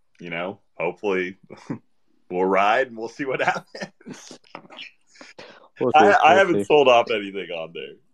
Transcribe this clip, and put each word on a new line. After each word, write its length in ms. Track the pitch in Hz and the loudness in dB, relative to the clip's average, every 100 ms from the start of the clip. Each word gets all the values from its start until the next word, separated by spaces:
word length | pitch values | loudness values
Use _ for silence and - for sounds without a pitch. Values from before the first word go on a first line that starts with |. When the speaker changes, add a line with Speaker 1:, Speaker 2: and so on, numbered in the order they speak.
| _ _ | _ _
Speaker 1:
you 100 | 87 | -12
know, 300 | 85 90 104 _ - | -10 -10 -12 _ -8
hopefully 600 | 90 87 104 92 90 95 _ 95 - 113 | -8 -6 -4 -4 -4 -10 _ -20 -14 -14
<laughs> 460 | _ _ _ _ - | _ _ _ _ -8
we'll 140 | 90 92 | -2 0
ride 420 | 95 101 117 131 | 2 2 0 -2
and 100 | 113 | -6
we'll 100 | 117 | -14
see 160 | - 139 | -10 -8
what 160 | 127 | -4
<laughs> 20 | |
happens. 960 | - 180 - 214 196 _ - - - - _ - - - - _ _ _ - - - - _ - | -2 -4 -8 -16 -16 _ -20 -20 -20 -20 _ -20 -20 -20 -20 _ _ _ -20 -20 -20 -20 _ -6
Speaker 2:
We'll 120 | 127 151 | 0 4
Speaker 1:
I, 40 | 208 | 6
Speaker 2:
see, 60 | 196 | 6
Speaker 1:
I 60 | 151 | 4
Speaker 2:
we'll 80 | 180 | 4
Speaker 1:
haven't 180 | 196 165 | 4 0
Speaker 2:
see. 80 | 101 | 2
Speaker 1:
sold 220 | 151 131 | 4 6
off 220 | 120 117 | 4 2
anything 380 | 110 98 95 87 | -4 -6 -10 -10
on 200 | 85 80 | -10 -12
there, 200 | 80 69 73 _ | -14 -16 -20 _